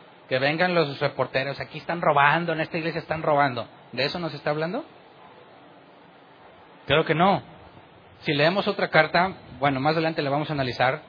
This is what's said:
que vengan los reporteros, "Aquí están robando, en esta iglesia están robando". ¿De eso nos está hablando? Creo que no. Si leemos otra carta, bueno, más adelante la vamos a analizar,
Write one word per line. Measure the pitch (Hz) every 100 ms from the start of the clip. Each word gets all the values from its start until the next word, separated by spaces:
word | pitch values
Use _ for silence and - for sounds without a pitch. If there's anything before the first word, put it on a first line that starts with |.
| - - -
que | 131
vengan | 139 160 180
los | 175 147 135
reporteros, | 139 - 127 135 135 135
"Aquí | 131 156
están | - 170
robando, | 170 143 143 160 170
en | 156
esta | 151 170
iglesia | 165 160
están | - 160
robando". | 160 143 143 120 107 - -
¿De | 120
eso | 143 185
nos | 160
está | 139 156
hablando? | 151 160 233 330 - - - - - - - - - - - - - - - - - - - -
Creo | 147
que | 160
no. | 156 190 165 - - - - - - - -
Si | -
leemos | 143 156 196 196
otra | 196 180
carta, | 156 156 170 190 170 - -
bueno, | 139 135
más | 143
adelante | 160 160 160
la | 143
vamos | 143 151
a |
analizar, | 147 131 113 127 151